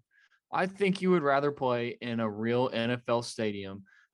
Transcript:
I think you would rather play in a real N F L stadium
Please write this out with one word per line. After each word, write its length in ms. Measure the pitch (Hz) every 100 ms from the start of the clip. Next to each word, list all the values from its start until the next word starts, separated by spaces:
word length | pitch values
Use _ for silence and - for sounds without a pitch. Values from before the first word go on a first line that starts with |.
| _ _ _ _ _
I 140 | - 190
think 360 | 190 196 190
you 80 | 185
would 140 | 180
rather 260 | 143 139 143
play 480 | 143 131 120 120 -
in 200 | 120 117
a 100 | 113
real 400 | 104 113 120 127
N 200 | 113 117
F 100 | 123 123
L 120 | 120
stadium 600 | 117 - 107 101 98 98 98 _ _